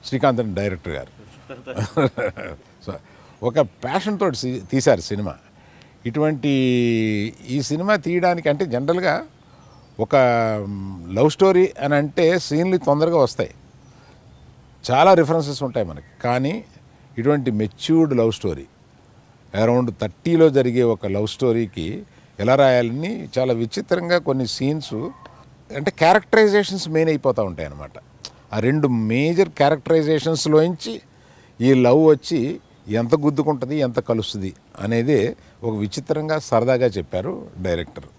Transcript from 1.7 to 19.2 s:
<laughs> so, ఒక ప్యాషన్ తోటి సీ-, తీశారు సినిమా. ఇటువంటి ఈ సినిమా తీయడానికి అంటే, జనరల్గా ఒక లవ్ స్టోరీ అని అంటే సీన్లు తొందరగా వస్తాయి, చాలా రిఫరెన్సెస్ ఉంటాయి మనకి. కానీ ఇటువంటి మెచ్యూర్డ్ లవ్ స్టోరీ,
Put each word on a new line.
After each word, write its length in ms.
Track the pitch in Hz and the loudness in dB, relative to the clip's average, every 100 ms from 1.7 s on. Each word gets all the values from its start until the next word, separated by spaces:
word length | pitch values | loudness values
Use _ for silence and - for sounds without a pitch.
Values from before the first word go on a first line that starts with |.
| 117 110 - 135 | -8 -6 0 0
<laughs> 800 | - 107 - 92 73 - _ - | -2 -8 -8 -16 -16 -20 _ -14
so, 40 | - - - - - | -14 -16 -20 -20 -6
ఒక 160 | 120 127 | -2 0
ప్యాషన్ 600 | 123 _ 127 170 196 202 | -2 _ -6 -4 -4 -2
తోటి 180 | 190 123 | -2 -2
సీ-, 220 | 127 127 95 | -6 -8 -2
తీశారు 300 | - - 107 | 0 2 2
సినిమా. 320 | - 101 101 - _ _ - - - _ 120 | 0 -6 -8 -10 _ _ -20 -20 -20 _ -8
ఇటువంటి 440 | 117 156 151 147 139 127 123 120 113 110 104 107 - - | -2 -2 0 0 2 2 2 2 2 0 -2 -4 -10 -8
ఈ 120 | 135 | -6
సినిమా 340 | 135 151 190 208 | -4 -4 0 -2
తీయడానికి 540 | 165 175 175 175 156 | 0 0 0 0 -2
అంటే, 160 | 147 185 | -2 -2
జనరల్గా 580 | 120 139 175 180 160 311 _ _ - - - - - | -2 -2 0 0 -2 -6 _ _ -20 -20 -20 -20 -8
ఒక 160 | 107 143 127 120 113 107 101 101 95 92 85 | 0 4 4 2 0 -2 -6 -8 -10 -12 -8
లవ్ 160 | 98 147 | 2 2
స్టోరీ 400 | - 190 180 185 - | 4 4 4 2 0
అని 120 | 139 147 | 0 0
అంటే 440 | 147 139 165 180 | 0 0 2 2
సీన్లు 380 | - 147 180 185 | 0 -2 0 0
తొందరగా 400 | - 147 160 170 | 0 2 2 2
వస్తాయి, 320 | 127 - - - - - - - - - - - - - - - - | 0 0 -8 -8 -20 -20 -20 -20 -20 -20 -20 -20 -20 -20 -20 -16 -2
చాలా 220 | 127 170 | 4 6
రిఫరెన్సెస్ 500 | 185 147 165 143 139 | 6 4 0 -2 -6
ఉంటాయి 220 | 139 120 95 | -4 -4 -4
మనకి. 360 | 71 - - | -8 -18 -8
కానీ 400 | 120 123 135 214 - - - _ _ - | -2 -2 -2 -6 -12 -20 -20 _ _ -4
ఇటువంటి 340 | 120 147 131 | 0 0 0
మెచ్యూర్డ్ 680 | 107 107 - - 160 160 127 | -2 -2 -4 0 2 4 2
లవ్ 140 | 113 | 0
స్టోరీ, 340 | 107 101 76 67 _ _ _ _ _ | 0 -6 -8 -12 _ _ _ _ _